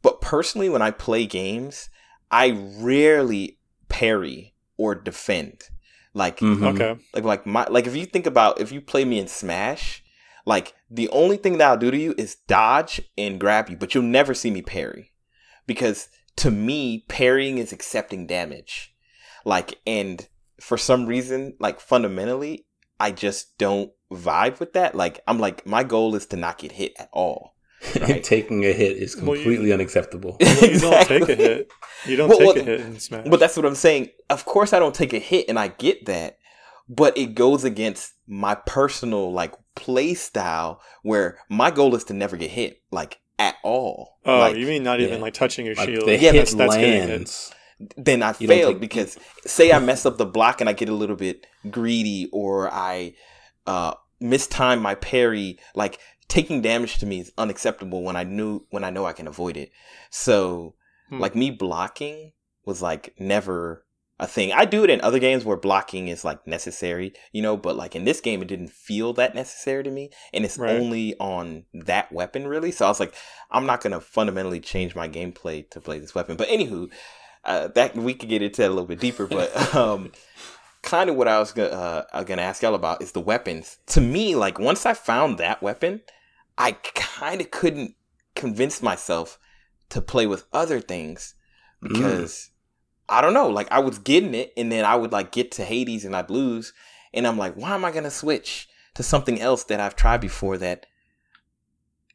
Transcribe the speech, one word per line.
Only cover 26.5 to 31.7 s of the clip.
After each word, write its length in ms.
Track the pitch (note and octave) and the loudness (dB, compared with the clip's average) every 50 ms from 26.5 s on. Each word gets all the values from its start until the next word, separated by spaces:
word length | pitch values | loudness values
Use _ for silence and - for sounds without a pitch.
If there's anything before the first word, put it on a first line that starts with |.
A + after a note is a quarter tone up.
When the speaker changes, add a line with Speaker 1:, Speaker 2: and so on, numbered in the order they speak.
| E2+ - | -8 -8
Speaker 1:
get 160 | D#2 D2 - | -12 -14 -10
hit 200 | - G2 - - - | -8 -8 -8 -8 -12
at 100 | - - - | -16 -8 -4
all. 420 | - F#2 E2+ C2 - - - _ _ _ _ _ _ | -2 -2 -2 -2 -6 -12 -16 _ _ _ _ _ _
Speaker 2:
<laughs> 180 | - - - - | -10 -6 -4 -2
Speaker 1:
Right? 240 | - - C#3 - - | 0 0 0 0 0
Speaker 2:
Taking 400 | - A2 A2 G#2+ - A2+ G2+ G2+ | 2 2 2 2 0 -2 0 2
a 80 | G2 F#2 | 2 2
hit 240 | G2+ A2 G2 G2 F#2+ | 4 2 0 0 -2
is 180 | - - - | -6 -8 -8
Speaker 3:
Well, 200 | - D#3+ C#3+ D3 | -6 -2 -2 -2
you 60 | C#3+ | 0
Speaker 2:
completely 320 | D3 A#2 A#2+ A2+ G#2+ G#2 G2+ | 0 0 2 2 4 4 4
unacceptable. 640 | F#2+ F#2+ F2 - F2+ F2 - - F2 F#2+ F2+ - - | 2 2 0 0 0 0 0 -4 -12 -10 -8 0 4
Speaker 3:
Well, 140 | E3 - C#3+ C#3 A#3 | 6 6 8 10 10
you 160 | A#3 - F3 | 8 8 8
don't 140 | D#3 E3+ E3+ | 6 8 8
Speaker 1:
<laughs> 160 | D#3+ F3+ - | 8 8 8
Exactly. 100 | C3+ D#3 | 6 6
Speaker 3:
take 80 | F3 - | 6 4
a 60 | C3 | 4
hit. 360 | B2+ A2+ A#2 A2+ B2+ - - | 6 4 4 4 2 -2 -8